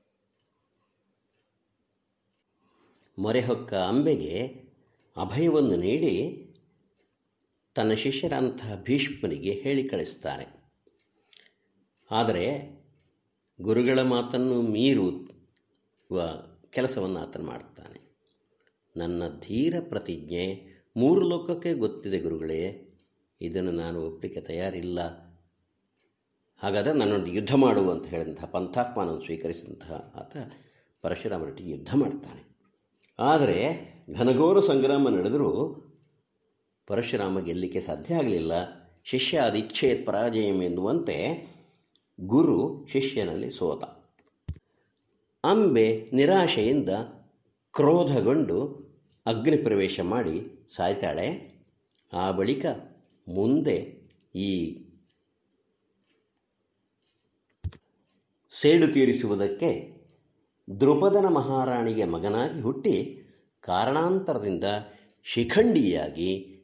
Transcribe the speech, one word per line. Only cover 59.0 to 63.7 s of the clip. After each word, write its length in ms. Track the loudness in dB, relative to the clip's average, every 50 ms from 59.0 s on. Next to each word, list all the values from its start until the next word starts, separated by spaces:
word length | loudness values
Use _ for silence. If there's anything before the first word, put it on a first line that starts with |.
| 4 4 4 2 0 -2 0 0 0 -2 -2 0 0 -2 -2 -2 -6 -12 -18 -20 -20 _ _ _ _ _ _ _ _ _ _ _ -18 -10 -2 2
ದ್ರುಪದನ 460 | 4 4 4 6 4 4 4 4 4
ಮಹಾರಾಣಿಗೆ 800 | 4 2 2 0 0 0 0 0 0 0 0 0 -2 0 0 0
ಮಗನಾಗಿ 560 | -2 -2 -2 -2 -2 0 0 -2 -2 -4 -4
ಹುಟ್ಟಿ 640 | -4 -4 -4 -2 0 0 0 0 0 -4 -8 -16 -20 _ _ _ _ _ _ _
ಕಾರಣಾಂತರದಿಂದ 1040 | -6 -2